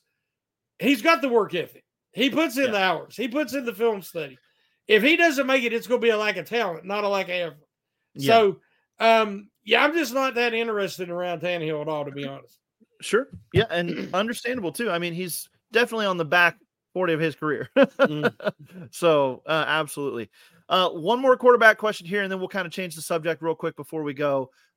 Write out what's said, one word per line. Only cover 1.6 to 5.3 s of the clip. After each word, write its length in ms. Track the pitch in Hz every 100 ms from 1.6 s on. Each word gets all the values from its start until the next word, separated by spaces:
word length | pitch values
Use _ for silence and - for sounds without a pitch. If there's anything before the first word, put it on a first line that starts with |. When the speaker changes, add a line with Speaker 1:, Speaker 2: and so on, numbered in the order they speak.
| 147 - _ _ _
Speaker 1:
He 160 | - 262
puts 280 | 233 320 240
in 80 | 262
Speaker 2:
Yeah. 60 |
Speaker 1:
the 80 | 208
hours. 360 | 185 160 - -
He 120 | 240
puts 260 | 254 277
in 100 | 269
the 100 | 240 190
film 260 | 233 208
study. 360 | 165 170 147 127 _ _ _ _ -
If 160 | 208
he 120 | 247 339
doesn't 320 | 339